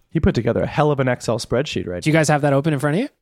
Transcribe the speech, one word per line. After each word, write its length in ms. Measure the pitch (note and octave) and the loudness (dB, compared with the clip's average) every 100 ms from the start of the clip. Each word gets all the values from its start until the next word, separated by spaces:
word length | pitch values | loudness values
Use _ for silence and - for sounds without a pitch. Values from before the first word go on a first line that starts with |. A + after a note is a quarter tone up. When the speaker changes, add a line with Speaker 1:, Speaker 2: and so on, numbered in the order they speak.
| _ | _
Speaker 1:
He 80 | D#3+ | 0
put 140 | C#3 | 0
together 280 | B2 A#2 G#2 | 2 0 0
a 40 | - | -2
hell 240 | - D3+ | 2 2
of 80 | C#3 | 2
an 80 | B2+ | 0
Excel 300 | B2 - A2 | -2 -2 -4
spreadsheet, 480 | - A#2+ D3+ - F2+ | -2 -2 -2 -4 -6
right? 160 | F2+ | -4
Speaker 2:
Do 80 | D#3 | 0
you 40 | |
guys 140 | D#3 D3+ | 2 2
have 140 | D3+ | 2
that 100 | D3 | 2
open 200 | C#3 D3+ | 2 0
in 60 | C#3+ | -2
front 160 | D3 D#3+ | 0 -2
of 60 | |
you? 60 | C#4 _ | -4 _